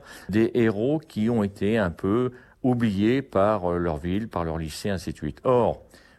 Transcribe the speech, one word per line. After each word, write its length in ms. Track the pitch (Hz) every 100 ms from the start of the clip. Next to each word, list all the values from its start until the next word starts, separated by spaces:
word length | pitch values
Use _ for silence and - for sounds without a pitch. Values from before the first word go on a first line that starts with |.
| - - -
des 200 | 107 113 123
héros 440 | 113 101 131 151
qui 300 | - 107 110
ont 140 | 120
été 340 | 101 - 98 113
un 140 | 90
peu 400 | 80 95 117 127 123 - _
oubliés 580 | 127 120 117 98 110 135
par, 500 | 135 95 101 107 87
euh, 60 | 87
leur 200 | 85 76
ville, 320 | 87 98 113
par 160 | 87 82
leur 120 | 82
lycée, 320 | 76 - 104
ainsi 220 | 95 80
de 60 | -
suite. 220 | 76 -
Or, 400 | 131 123 98 69 - - -